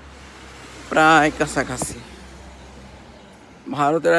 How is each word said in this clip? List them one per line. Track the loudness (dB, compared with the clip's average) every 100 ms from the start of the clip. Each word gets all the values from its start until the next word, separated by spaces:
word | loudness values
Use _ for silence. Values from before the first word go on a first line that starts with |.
| -20 -20 -20 -20 -20 -20 -20 -20 -4
প্রায় | 2 4 6 4 -2
কাছাকাছি। | -6 -4 -6 -6 -10 -10 -18 -20 -20 -20 -20 -20 -20 -20 -20 -20 -20 -20 -20 -20 -20 -20 -12 -2
ভারতের | 0 0 2